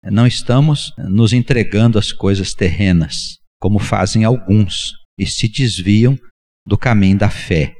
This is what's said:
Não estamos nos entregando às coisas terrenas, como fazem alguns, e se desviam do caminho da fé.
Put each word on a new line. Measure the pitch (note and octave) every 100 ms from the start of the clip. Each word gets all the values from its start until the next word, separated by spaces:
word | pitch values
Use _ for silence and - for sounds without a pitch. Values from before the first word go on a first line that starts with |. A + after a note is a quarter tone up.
Não | - G2 A#2+
estamos | - - B2 D3+ C#3+ - -
nos | - G2 A2+
entregando | B2 A#2+ B2+ G#2 G#2 A#2 G#2+
às | -
coisas | - F#2+ G2 F#2+
terrenas, | - F#2 F2 G2+ F2 D#2 - - - _ _
como | G2+ G#2
fazem | G#2 G#2 F#2+ A2
alguns, | A2 B2 - G#2 G2 - - - - -
e | G2
se | - A#2
desviam | - B2+ F#2+ F2+ G#2 B2 C3+ - _ _ _ -
do | G#2
caminho | C3 G#2+ F#2+ G2
da | G2+
fé. | - - E2+ C#2+ -